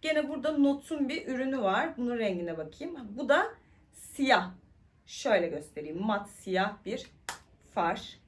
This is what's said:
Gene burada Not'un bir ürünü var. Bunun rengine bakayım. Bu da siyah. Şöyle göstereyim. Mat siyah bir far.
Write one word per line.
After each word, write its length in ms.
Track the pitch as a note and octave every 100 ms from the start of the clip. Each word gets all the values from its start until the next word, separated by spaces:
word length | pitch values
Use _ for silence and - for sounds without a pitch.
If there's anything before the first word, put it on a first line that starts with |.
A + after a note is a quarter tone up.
Gene 280 | D#4+ D#4 C#4
burada 280 | D4 D4 D4
Not'un 520 | C#4 C#4 - D#4 C4+
bir 180 | D#4+ -
ürünü 340 | B3+ C4 C4+
var. 280 | G3+ G3+ D#4+ -
Bunun 200 | A#3+ A#3+
rengine 400 | G#3+ F3+ E3+ D#3+
bakayım. 400 | D#3 - D#4 E4 A3+
Bu 200 | G#3+ B3+
da 180 | D4 A4 - _ - _
siyah. 580 | - - - C4+ A3+ F#3 - - _ _ _ -
Şöyle 420 | - C4 G3+ E3+
göstereyim. 540 | D3 - - D3+ E3
Mat 280 | G#3+ G3+ -
siyah 440 | - - F#3 G3 - -
bir 260 | A3 - - - - - - -
far. 460 | - E3+ G3+ - -